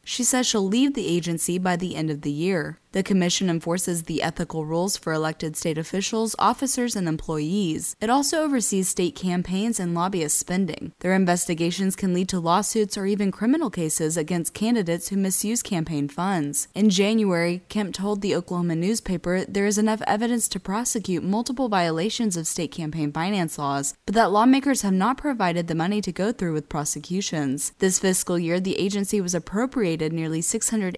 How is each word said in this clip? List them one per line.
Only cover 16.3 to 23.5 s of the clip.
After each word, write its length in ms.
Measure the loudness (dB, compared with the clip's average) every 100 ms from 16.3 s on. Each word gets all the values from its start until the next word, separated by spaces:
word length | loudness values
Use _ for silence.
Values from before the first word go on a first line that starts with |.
| 0 -2 -2 -4
In 160 | 2 4
January, 720 | 4 4 4 2 2 2 -2 -4
Kemp 220 | -4 -4
told 260 | -4 -4 -2
the 140 | 0
Oklahoma 420 | 0 -2 -2 0 0
newspaper 680 | 0 -2 -2 -4 0 -2
there 220 | 0 0 2
is 120 | 2
enough 240 | 2 2 0
evidence 420 | 0 0 0 -2
to 120 | -4
prosecute 640 | -4 -4 -2 -2 -2 -2
multiple 460 | 0 0 -2 -2 0
violations 680 | 2 2 0 -2 0 -2 0
of 100 | -2
state 260 | -4 -4
campaign 400 | -4 -6 -2 -2
finance 460 | 0 0 0 -2